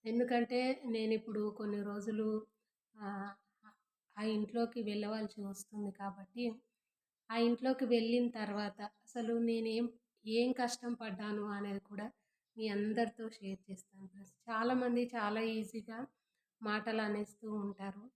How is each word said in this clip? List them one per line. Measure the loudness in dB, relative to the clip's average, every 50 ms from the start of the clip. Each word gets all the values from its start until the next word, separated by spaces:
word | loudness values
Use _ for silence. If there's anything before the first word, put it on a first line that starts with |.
| -2
ఎందుకంటే | 2 2 2 4 6 4 4 4 4 2 2 2 2 0 0 -2
నేను | -2 0 0 2 2
ఇప్పుడు | 2 2 0 -2 -2 -2 -2 -2
కొన్ని | -2 -4 -4 -2 -2 -2
రోజులు, | -2 -4 -4 -4 -4 -2 -2 0 0 0 0 -2 -4 _ _ _ _ _ _ _ _ _ _
ఆ, | -10 -8 -6 -6 -6 -6 -8 -10 _ _ _ _ _ _ -20 _ _ _ _ _ _ _ _ _ -4
ఆ |
ఇంట్లోకి | -2 0 2 0 0 0 2 0 0 2 0 -4
వెళ్ళవలసి | -2 -2 -2 -2 -2 -2 -2 -2 -4 -6 -6 -8
వస్తుంది | -8 -8 -8 -10 -12 _ -6 -6 -6 -6
కాబట్టి, | -6 -6 -8 -8 -8 -10 -16 _ _ -2 -2 -2 -2 -4 _ _ _ _ _ _ _ _ _ _ _ _ _ -2
ఆ | 2
ఇంట్లోకి | 4 6 6 4 4 4 2 4 4 4
వెళ్ళిన | 6 6 4 6 4 4 4 4 2
తర్వాత | 0 -2 -4 -2 0 -2 -2 -2 -4 -6
అసలు | -12 -12 _ _ _ -10 -6 -4 0 0 2 2
నేనేం, | 4 2 2 2 2 0 2 2 0 0 -2 -10 _ _ _ _ _
ఏం | 0 2 4 4 4
కష్టం | 4 2 0 0 -2 -4 -4 -4 -4
పడ్డాను | -4 -4 -6 -4 -4 -2 -2 -2 -2 -2
అనేది | -2 -4 -4 -2 -4 -4 -6
కూడా | _ -8 -8 -6 -6 -8 -10 _ _ _ _ _ _ _ _
మీ | -4 -2 0
అందరితో | 2 2 2 2 4 2 2 2 0 -6 -10 -10
షేర్ | -10 -10 -8 -8 -8 -8 _ -14
చేస్తాను | -14 -14 -14 _ _ -18 -18
ఫ్రెండ్స్. | -18 -16 -20 -20 -20 _ _ _ -4
చాలామంది | -2 2 2 4 4 4 4 4 4 4 2
చాలా | 2 0 0 0 2 2 0
ఈజీగా | 0 0 0 -2 -4 -4 -8 -10 -10 -8 -10 -10 -10 -10 _ _ _ _ _ _ _ _ _ _
మాటలు | -2 0 0 0 0 0 0 2
అనేస్తూ | 2 2 0 -2 -2 -6 -8 _ -8 -6
ఉంటారు | -4 -4 -4 -4 -6 -6 -8 -8 -8 -10 -16 -18 _